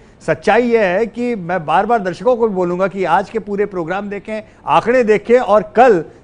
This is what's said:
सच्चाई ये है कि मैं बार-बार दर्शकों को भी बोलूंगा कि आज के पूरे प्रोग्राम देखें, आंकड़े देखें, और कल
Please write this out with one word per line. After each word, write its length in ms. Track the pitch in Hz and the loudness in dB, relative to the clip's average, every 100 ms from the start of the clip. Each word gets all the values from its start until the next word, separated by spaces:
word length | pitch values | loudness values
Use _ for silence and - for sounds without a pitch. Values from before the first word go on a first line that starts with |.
| - - - | -18 -12 -6
सच्चाई 360 | 151 - 208 | -2 2 2
ये 220 | 247 233 202 | 2 2 2
है 200 | 180 226 | 0 -2
कि 300 | 233 247 233 | -4 -6 -6
मैं 300 | 170 180 151 | -4 -6 0
बार-बार 340 | 165 208 233 | 0 2 0
दर्शकों 360 | 185 170 202 247 | -2 -4 -2 0
को 100 | 226 | 0
भी 80 | 185 | -2
बोलूंगा 320 | 175 180 190 | -2 -2 -4
कि 160 | 196 175 | -2 0
आज 240 | 175 202 | 0 -2
के 100 | 226 | -8
पूरे 260 | 208 202 202 | -6 -4 -4
प्रोग्राम 440 | 185 160 185 202 | -4 -6 -8 -8
देखें, 320 | 202 190 214 214 _ - | -12 -10 -12 -12 _ 0
आंकड़े 360 | 151 196 254 | 0 2 2
देखें, 360 | 220 214 - 240 | 4 2 4 2
और 240 | 208 208 - - | 4 0 2 4
कल 300 | 262 190 151 - | 4 4 0 -14